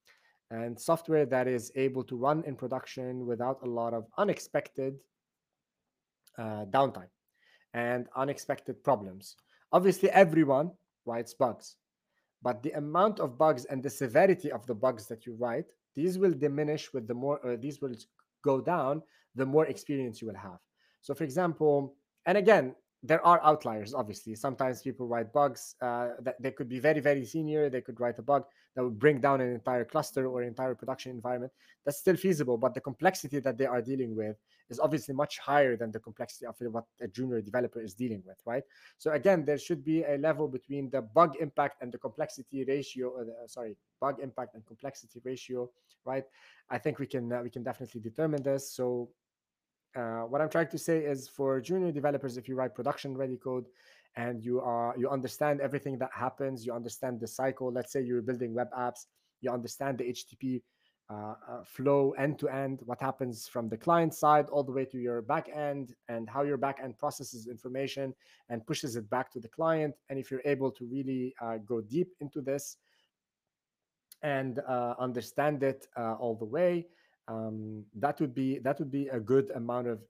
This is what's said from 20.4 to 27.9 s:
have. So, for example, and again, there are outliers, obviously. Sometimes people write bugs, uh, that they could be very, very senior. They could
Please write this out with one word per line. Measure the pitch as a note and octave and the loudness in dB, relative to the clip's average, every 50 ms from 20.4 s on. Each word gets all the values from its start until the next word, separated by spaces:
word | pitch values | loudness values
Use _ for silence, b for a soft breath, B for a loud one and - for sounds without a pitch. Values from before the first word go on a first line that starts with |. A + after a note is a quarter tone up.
| F#2+ F#2+ | -12 -14
have. | F2 - _ _ _ _ _ _ _ _ | -16 -18 _ _ _ _ _ _ _ _
So, | - - C3+ | -8 -6 -4
for | - E3 | -4 -4
example, | C3+ C3 F3+ F3+ E3+ D#3 - D#3 D3+ C#3+ C#3+ C#3 C3+ - _ _ _ _ _ - | -2 0 2 0 0 2 4 4 6 6 6 4 0 -6 _ _ _ _ _ 0
and | E3 F#3+ | 2 4
again, | G#3 F#3 A3 G#3 E3+ C3 B2+ B2+ - _ _ _ _ | 6 8 10 10 8 8 4 -4 -10 _ _ _ _
there | - B2 D#3 E3 - | 2 4 4 6 10
are | E3+ F3 E3 D3+ | 10 10 10 10
outliers, | D#3 D3+ C#3+ - A#2+ A2 G#2+ G2+ G#2+ C#3 | 8 8 8 4 -2 -4 -4 -4 -4 -4
obviously. | C3+ A2+ G#2+ - - - A2 G#2+ | -4 -4 -4 -8 -10 -10 -10 -6
Sometimes | G#2+ - C#3 C3 - C3+ C3 B2 - | -4 -4 -2 0 0 0 0 0 -2
people | - C3 A#2+ - B2 | -4 -8 -6 -6 -4
write | A#2 A#2 A#2 A2+ A2 | -2 -2 -2 -2 2
bugs, | - C#3+ C#3+ C#3 A#2+ - - - - - | 4 4 4 4 2 -2 -10 -16 -10 -6
uh, | C3 A#2+ A#2+ A#2+ B2 A#2+ A#2 - | -4 -2 -2 -2 -2 -4 -6 -6
that | A#2+ B2+ - - | -6 -6 -6 -4
they | A#2+ C3 | -4 -6
could | C3 - C3+ A#2 | -4 -6 -6 -6
be | B2+ B2+ | -2 2
very, | B2 D3+ D3+ D3+ | 4 4 4 6
very | B2+ D3 C#3+ C#3 B2 | 4 4 4 2 0
senior. | G#2+ - D#3+ D#3 D3+ D3+ D3+ D3 C#3 | -2 -4 -4 -2 0 2 2 2 2
They | B2+ B2+ | 0 -2
could | - - | -4 -6